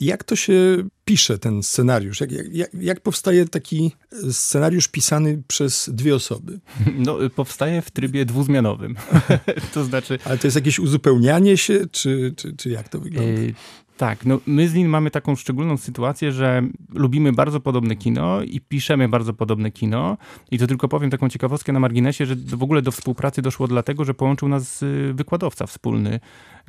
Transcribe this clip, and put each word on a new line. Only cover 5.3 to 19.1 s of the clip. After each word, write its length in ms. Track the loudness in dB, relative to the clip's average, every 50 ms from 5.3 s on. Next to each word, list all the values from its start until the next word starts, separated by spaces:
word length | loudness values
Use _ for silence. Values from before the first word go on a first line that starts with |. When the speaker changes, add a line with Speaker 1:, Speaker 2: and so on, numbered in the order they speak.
| 0 -2 -4 -6
Speaker 1:
przez 420 | -4 -2 0 0 -2 -2 -4 -4 -4
dwie 220 | 0 2 2 2
osoby? 460 | 2 2 -2 -6 -8 -8 -12 -14 -14 -16 -10 -4 0
Speaker 2:
<laughs> 200 | 0 0 2 2
No, 260 | 0 0 0 0 -2
y, 60 | -2
powstaje 520 | -2 -2 -4 -4 -4 -4 -2 -2 0 -2 -4
w 80 | -6
trybie 340 | -6 -4 -4 -2 -2 -2 -2
dwuzmianowym. 720 | 0 0 0 2 2 2 2 2 2 0 -2 -6 -8 -10 -10 -2 2 4 4 4 4 2
<laughs> 400 | 2 2 0 -4 -4 -6 -6 -4
To 100 | -4 -4
znaczy 340 | -2 -2 -4 -4 -4 -4 -6 -4
Speaker 1:
Ale 140 | -4 -2 0
to 80 | 2
jest 80 | 2 2
jakieś 220 | 2 2 2 0 0
uzupełnianie 800 | 0 0 0 2 4 4 6 6 6 6 6 6 6 6 6
się, 300 | 4 4 2 2 0 0 -2 -4
czy, 420 | -4 -2 -2 0 0 -2 -4 -4
czy, 200 | -8 -12 -12 -12
czy 140 | -10 -8 -6
jak 180 | -6 -6 -8 -10
to 120 | -10 -10
wygląda? 300 | -10 -8 -4 -2 -2 0
Speaker 2:
Y, 240 | 0 0 -2 -4 -4 -8 -12 -20 -20 -20 _ _ _
tak, 300 | -4 -2 -2 -2 -2 0
no, 140 | 0 0 0 0
my 220 | 0 2 2 2 4
z 60 | 4
Lin 140 | 2 2 4
mamy 220 | 4 2 2 0
taką 260 | -2 -2 -2 0 -2
szczególną 400 | -2 -2 -4 -4 -2 -2 -2 -2
sytuację, 560 | -2 -4 -6 -6 -4 -2 -4 -2 -2 -2 -2 -2
że 300 | 0 0 2 2 2 0 -2 -4 -8 -14 -8 -2
lubimy 380 | 0 0 2 2 4 4 4 4
bardzo 280 | 4 2 2 0 -2
podobne 360 | -2 0 0 0 0 0 -2
kino 460 | -2 0 0 0 0 0 -2 -2 -2 -4
i 180 | -6 -8 -10
piszemy 480 | -8 -4 -4 -2 0 0 2 2 2
bardzo 240 | 2